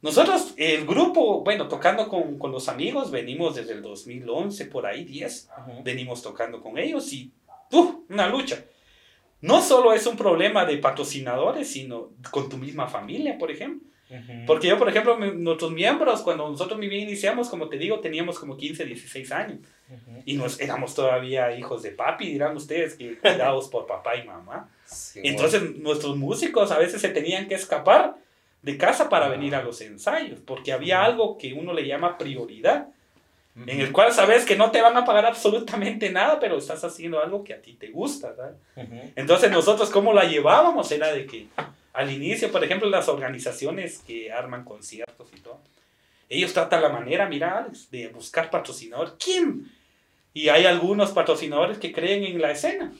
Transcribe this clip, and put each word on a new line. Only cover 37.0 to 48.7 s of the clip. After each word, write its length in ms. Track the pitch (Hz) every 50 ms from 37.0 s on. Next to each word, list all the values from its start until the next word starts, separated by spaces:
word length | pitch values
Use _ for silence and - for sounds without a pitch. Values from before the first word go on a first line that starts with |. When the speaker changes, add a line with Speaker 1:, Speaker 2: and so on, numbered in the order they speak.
| 165 170 170 156 151
Speaker 1:
algo 200 | 170 190 202 202
que 100 | - -
a 80 | - _
ti 120 | - 127
te 140 | _ - -
gusta, 400 | - 156 208 285 285 - - 120
¿verdad? 260 | - - 127 139 - - _ _ _
Speaker 2:
Ujú. 360 | - 123 107 113 117 131 - -
Speaker 1:
Entonces, 340 | - 143 143 170 185 - 208 190
nosotros, 360 | 170 160 180 214 202 220 -
¿cómo 220 | - 196 202 226 220
la 120 | 202 185
llevábamos? 640 | 170 160 147 139 151 190 254 311 349 330 - 170 - 156
Era 180 | 151 151 156 151
de 120 | 135 -
que 200 | - - 110 101 - _ - 147 - - _ _ _ _
al 180 | 127 139 139 139
inicio, 400 | 135 143 165 214 226 - 214 -
por 100 | 185 156
ejemplo, 260 | 147 185 190 220 202
las 180 | 190 185 - -
organizaciones 920 | 147 139 135 127 131 120 - 131 120 - 135 143 165 190 185 170 - - -
que 240 | - 117 113 113 107
arman 320 | 113 123 127 127 127 123 123
conciertos 640 | - 107 107 104 - - 107 117 - - _ 120 _ _
y 60 | 98
todo, 180 | _ 117 123 139 _ _ _ _ _ _ _ _ _ _ _ _ _ _
ellos 240 | 123 - - 175 -
tratan 300 | - - - - 165 156
la 80 | 147
manera, 380 | 135 120 117 123 151 180 196 180
mira, 280 | 156 143 165 175 185 214
Alex, 320 | 240 - - - - _
de 180 | - 123 117 110
buscar 420 | 117 120 - - - - - -
patrocinador. 640 | - 165 - -